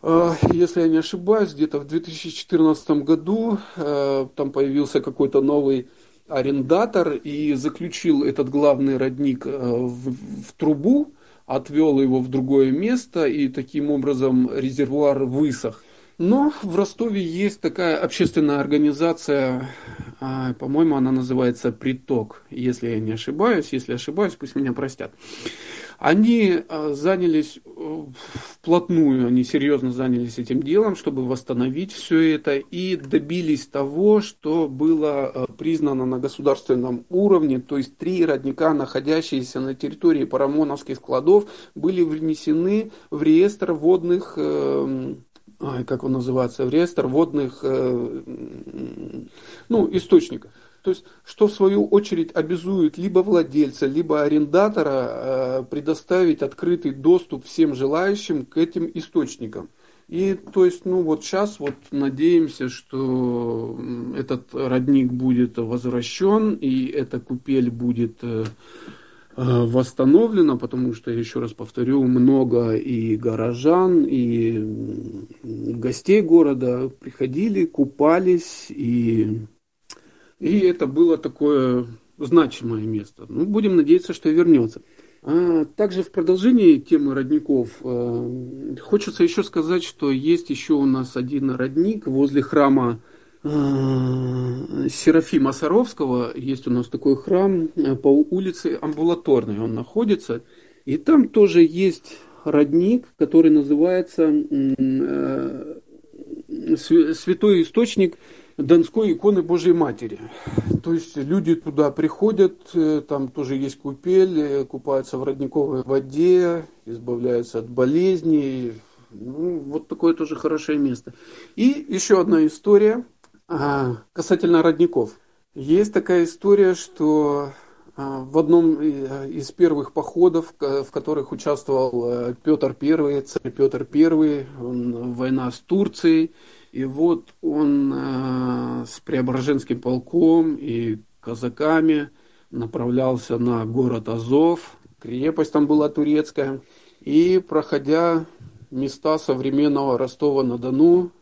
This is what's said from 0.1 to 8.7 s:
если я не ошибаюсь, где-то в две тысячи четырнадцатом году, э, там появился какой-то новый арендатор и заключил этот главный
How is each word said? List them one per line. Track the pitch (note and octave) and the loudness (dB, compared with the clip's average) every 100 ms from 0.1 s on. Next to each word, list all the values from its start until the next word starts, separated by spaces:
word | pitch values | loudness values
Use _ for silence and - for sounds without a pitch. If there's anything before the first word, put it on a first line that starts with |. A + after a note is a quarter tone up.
| E3 E3+ E3 - | 4 4 2 2
если | E3+ F3 F3 | 4 2 2
я | E3 | 2
не | D#3+ | 2
ошибаюсь, | D#3+ F#3 F3 A3 G3 C#3+ | 0 -6 0 2 0 -2
где-то | D3+ D3 | -2 -2
в | C#3+ | -4
две | D#3+ | -6
тысячи | E3 D#3+ E3 | -6 -12 -12
четырнадцатом | D3+ - E3+ D#3 D#3 - D3 | -12 -4 2 2 2 0 -2
году, | C#3 D#3+ D#3+ A3 A3+ G3+ - - | 0 0 0 -2 0 -4 -6 -8
э, | D3 C#3+ C#3 C3+ C3 - | -4 -2 0 -2 -4 -6
там | C#3 | -6
появился | C3+ C#3 C#3 C#3 D3 | -2 0 0 0 -2
какой-то | C3+ B2+ C#3 C3+ | -4 -2 2 2
новый | C3+ D3 C#3 C3+ B2 _ _ _ _ | 2 2 2 0 -4 _ _ _ _
арендатор | C#3+ C3 C#3 C3 E3+ A3+ G#3+ E3 | -4 -2 -2 0 2 2 0 0
и | C#3 D3+ D3 D3+ | -2 -8 -4 -2
заключил | C#3 C#3+ D3+ E3+ - E3+ D3 | -2 -2 -6 -10 -6 0 2
этот | C#3+ C3+ C3+ | 2 -2 -2
главный | C#3 D3 | 2 2